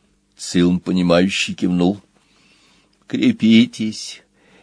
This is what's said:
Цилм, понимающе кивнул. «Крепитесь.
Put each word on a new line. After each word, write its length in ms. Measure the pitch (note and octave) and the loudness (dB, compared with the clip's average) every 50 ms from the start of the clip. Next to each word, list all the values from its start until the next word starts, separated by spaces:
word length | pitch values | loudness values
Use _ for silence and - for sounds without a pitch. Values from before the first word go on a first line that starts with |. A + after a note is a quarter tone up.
| _ _ _ _ _ _ _ | _ _ _ _ _ _ _
Цилм, 440 | _ - - - - F2 F2 F2+ F2 | _ -16 -4 -2 0 2 2 0 -2
понимающе 720 | - F2+ F#2 F#2 F2+ F2 E2+ F2 F#2 G2 G2 - - - F#2 | -2 -2 -2 0 2 2 4 4 2 2 -2 -4 -6 -6 -6
кивнул. 460 | - - F#2 F2+ F2 F2 F2+ G2+ G2+ _ _ _ _ _ _ _ _ _ _ _ _ _ _ _ _ _ _ _ _ _ - | -6 -4 -2 0 0 0 0 -2 -4 _ _ _ _ _ _ _ _ _ _ _ _ _ _ _ _ _ _ _ _ _ -10
«Крепитесь. 1120 | - A#2 - B2+ A2 - - A2 A2+ A2+ A#2+ A#2+ - - A2 A2 A2 - - - - - _ _ _ _ _ _ _ _ | -6 -2 0 0 0 0 2 4 6 4 4 2 -2 -8 -8 -8 -8 -12 -14 -16 -18 -20 _ _ _ _ _ _ _ _